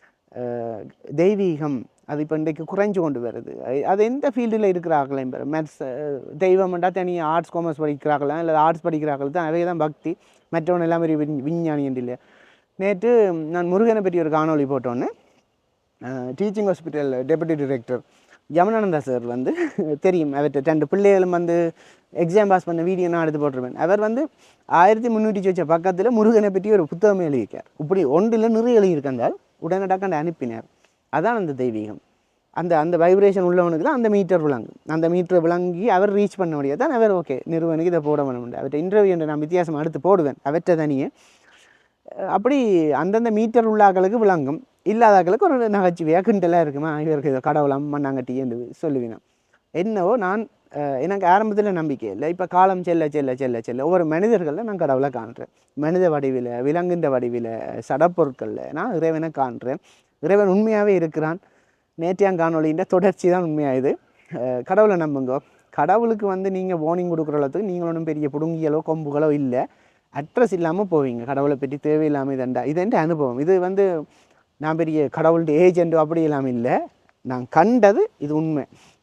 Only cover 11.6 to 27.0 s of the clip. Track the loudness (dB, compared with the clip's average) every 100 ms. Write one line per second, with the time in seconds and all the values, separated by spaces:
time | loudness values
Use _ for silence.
11.6 | -2 -2 -4 -4 -8 -10 _ _ _ _
12.6 | _ -6 -4 0 2 4 4 0 -4 -4
13.6 | 0 2 2 2 0 0 0 0 2 0
14.6 | 0 -2 -4 -4 -6 -8 _ _ _ _
15.6 | _ _ _ -16 -12 -10 -8 -4 -4 -2
16.6 | -2 -2 -4 -4 -4 -2 0 0 0 -2
17.6 | -2 -4 -4 -8 -8 _ _ _ -4 2
18.6 | 2 2 0 -2 -2 -4 -4 -4 -4 -2
19.6 | -4 -4 -4 0 0 0 0 0 -2 -2
20.6 | 0 0 0 2 4 4 4 0 0 0
21.6 | 0 -4 -18 _ _ -4 0 2 4 2
22.6 | 2 -4 -2 0 0 0 0 0 -2 -2
23.6 | -8 -4 0 2 0 -2 -4 _ _ _
24.6 | 0 6 6 6 2 0 0 0 0 0
25.6 | 0 0 0 0 2 4 4 4 4 0
26.6 | 2 2 2 2